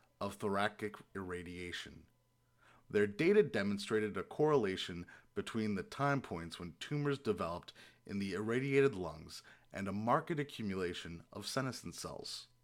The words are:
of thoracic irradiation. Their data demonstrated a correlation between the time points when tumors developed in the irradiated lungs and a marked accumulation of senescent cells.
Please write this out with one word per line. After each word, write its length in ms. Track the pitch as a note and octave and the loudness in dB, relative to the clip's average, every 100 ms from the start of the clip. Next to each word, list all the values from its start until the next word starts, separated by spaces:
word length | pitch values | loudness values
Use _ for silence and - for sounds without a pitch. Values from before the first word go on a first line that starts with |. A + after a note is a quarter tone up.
| _ - | _ -6
of 140 | G2+ | -6
thoracic 600 | G2+ G#2+ G2 G#2 - G#2+ G#2+ - | -2 0 2 2 0 -8 -8 -10
irradiation. 880 | G2 F#2 F2 F2 F2 F2 E2 - D2+ - _ _ _ _ _ - - - | -8 -6 -6 -6 -8 -6 -6 -10 -14 -20 _ _ _ _ _ -20 -20 0
Their 160 | G#2 G#2 | 4 4
data 360 | G2+ E3 G#3 | 4 6 8
demonstrated 720 | D#3 A2 G2+ G2+ - A2 G#2+ F#2+ | 6 4 2 0 0 2 2 -2
a 60 | |
correlation 840 | - - D3+ D3 G2+ F#2 - F2 E2+ - - | -4 2 6 6 4 2 -2 -8 -10 -16 -10
between 400 | - G2 A2+ G#2+ | -6 -4 0 0
the 80 | G2 | 0
time 380 | - - C#3+ C#3 | -4 0 2 2
points 380 | - F2 E2 - | 0 -6 -6 -8
when 160 | F2 - | -10 -10
tumors 380 | - D3 C#3+ C#3 | -4 -2 0 0
developed 540 | A2+ F#2 E2+ F2 - - - - - | 2 0 0 -4 -8 -18 -20 -18 -6
in 120 | G2+ | -2
the 140 | G2 | 0
irradiated 640 | F#2+ G#2+ A#2+ C#3 C#3 C#3 | 0 0 0 2 6 4
lungs 480 | G2 E2+ D#2 D#2 - - - _ | 4 -4 -8 -12 -16 -18 -20 _
and 140 | - G2 | -6 -2
a 60 | |
marked 380 | G2+ A2 C#3+ D#3+ | 0 4 2 2
accumulation 920 | D#3 C#3 - G#2 F#2+ F2+ E2+ E2 E2+ - | -4 -4 -6 -4 -2 -2 -4 -8 -12 -12
of 160 | G2+ G2+ | -12 -6
senescent 480 | C3+ C3 - F2 | -2 -2 -4 -10
cells. 540 | - - - - - - _ | -10 -10 -10 -10 -12 -14 _